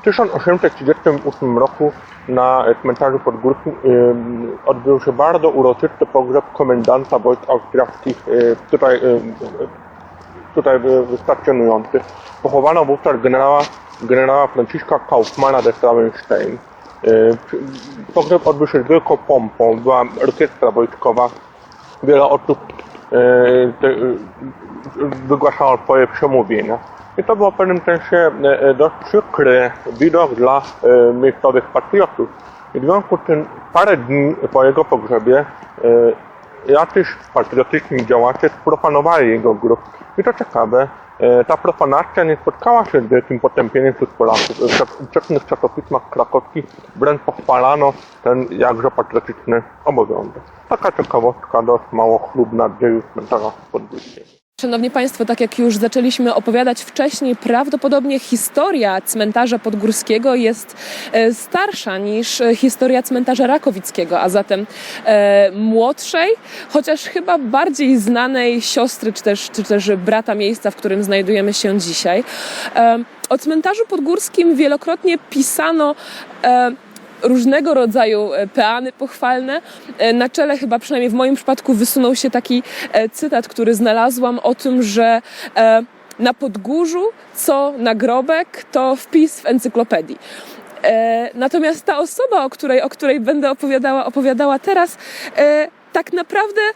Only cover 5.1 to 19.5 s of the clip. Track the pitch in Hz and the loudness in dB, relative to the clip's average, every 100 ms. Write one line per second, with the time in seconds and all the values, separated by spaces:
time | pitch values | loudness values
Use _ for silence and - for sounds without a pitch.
5.1 | 120 151 170 156 139 127 123 - - - | 0 2 2 2 2 2 2 -2 -2 0
6.1 | 135 127 135 - - 139 123 113 127 135 | 0 2 -2 -2 -4 0 2 2 0 2
7.1 | 127 120 123 - 127 - 123 120 - 135 | 0 0 -2 0 -4 0 -2 -2 -4 -10
8.1 | 120 - 120 117 113 - 143 135 123 127 | -8 -2 2 2 0 -2 0 2 2 2
9.1 | 120 110 113 - - - - - - - | 0 -2 -12 -14 -10 -12 -12 -20 -20 -20
10.1 | - - - - - 139 131 123 131 123 | -20 -20 -20 -8 -2 2 2 4 2 2
11.1 | 123 - 139 - 127 117 110 110 131 - | -4 -2 -2 0 2 4 2 0 -4 -4
12.1 | - - - 135 139 139 170 147 139 170 | -20 -20 -6 -2 2 2 2 2 0 0
13.1 | 127 123 131 135 147 147 - - - 113 | 0 0 2 4 2 0 -8 -20 -16 0
14.1 | 127 131 139 139 131 117 156 - 147 - | 2 4 2 2 0 -4 -6 -4 -4 0
15.1 | 135 110 - 135 135 117 113 123 117 113 | 0 0 0 0 2 0 2 2 4 2
16.1 | - - 101 107 123 - - - - 113 | -2 -4 -2 -2 -8 -16 -20 -20 -6 2
17.1 | 113 113 117 - - 135 135 - - - | 4 4 2 -4 -10 -10 -14 -18 -20 -4
18.1 | - 151 175 156 147 147 147 123 165 - | -2 2 2 2 0 0 0 2 0 2
19.1 | 147 - 135 110 | -2 2 0 0